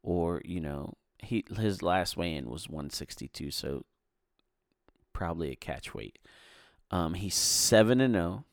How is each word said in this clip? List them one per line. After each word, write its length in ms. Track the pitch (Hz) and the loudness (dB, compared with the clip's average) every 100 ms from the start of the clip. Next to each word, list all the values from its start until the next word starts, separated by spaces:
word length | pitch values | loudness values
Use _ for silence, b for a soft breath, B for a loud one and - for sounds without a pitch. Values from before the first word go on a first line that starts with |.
or, 400 | - 87 85 87 | 0 0 2 -2
you 160 | - 87 | -4 -6
know, 340 | 78 71 73 - _ _ | -4 -6 -8 -12 _ _
he, 240 | - 113 - 98 | -4 -4 -2 -2
his 240 | 110 95 | 0 0
last 360 | 87 92 87 - | 2 2 2 -2
weigh-in 340 | 85 78 62 | -4 -4 -6
was 180 | 64 - | -10 -10
one 220 | 78 71 | -8 -8
sixty-two, 640 | - 73 - 65 - 69 | -10 -12 -12 -12 -10 -8
so 320 | - - 69 - _ _ _ _ _ _ _ _ _ _ _ _ | -6 -6 -6 -8 _ _ _ _ _ _ _ _ _ _ _ _
probably 400 | - 87 82 78 | -6 -4 -2 -4
a 40 | 65 | -4
catch 380 | - 67 - | -8 -8 -8
weight. 240 | - 52 - B B B B B B _ | -12 -12 -16 B B B B B B _
Um, 240 | 90 82 | 0 0
he's 220 | 87 98 - | -2 -2 0
seven 640 | - - - 113 110 127 | 2 4 6 8 8 6
and 160 | 131 107 | 4 4
oh 280 | 85 101 - | 2 -4 -12